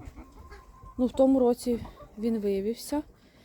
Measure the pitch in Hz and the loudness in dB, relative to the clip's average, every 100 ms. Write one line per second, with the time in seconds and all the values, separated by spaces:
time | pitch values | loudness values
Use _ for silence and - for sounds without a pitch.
0 | - - - - - - - - - - | -16 -20 -20 -20 -20 -20 -20 -20 -14 -2
1 | 247 - 269 269 240 240 247 226 - - | 0 4 6 6 4 2 -2 -4 -6 -16
2 | - - 226 226 202 196 202 233 - 294 | -18 -6 -2 -2 0 -2 -2 -6 -6 -6
3 | - - - _ | -6 -16 -20 _